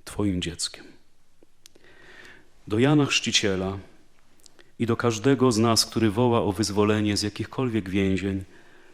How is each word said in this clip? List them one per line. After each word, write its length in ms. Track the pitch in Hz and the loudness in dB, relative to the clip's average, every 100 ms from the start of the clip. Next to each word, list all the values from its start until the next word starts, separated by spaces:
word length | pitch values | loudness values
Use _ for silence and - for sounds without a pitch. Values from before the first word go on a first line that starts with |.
| - | -12
Twoim 360 | - 104 92 | -4 -2 -2
dzieckiem. 440 | 87 85 - - - - - - - - - - - - - - - - - - - - - | -6 -8 -10 -10 -20 -20 -20 -20 -20 -20 -20 -20 -20 -20 -20 -20 -20 -20 -20 -20 -20 -20 -4
Do 120 | 110 | 2
Jana 260 | 135 151 135 | 4 4 2
Chrzciciela 720 | - 120 - 104 95 95 98 - - - - - - - - - - | 0 0 0 0 0 -4 -6 -12 -20 -20 -20 -20 -20 -20 -20 -20 -6
i 60 | 113 | -2
do 120 | 113 | 0
każdego 540 | 120 104 123 135 127 | 0 0 2 4 4
z 60 | 110 | 4
nas, 280 | 117 110 - | 4 2 0
który 260 | - 110 | 0 0
woła 300 | 101 123 117 | 2 2 2
o 100 | 92 | 0
wyzwolenie 640 | 98 101 101 104 110 107 98 | -2 -2 2 2 2 0 -2
z 40 | |
jakichkolwiek 680 | 104 - 110 - 127 110 92 | -4 -6 -8 -4 -4 -4 -2
więzień, 540 | 98 98 95 98 95 95 - - - - | 0 0 0 -2 -6 -8 -18 -20 -20 -20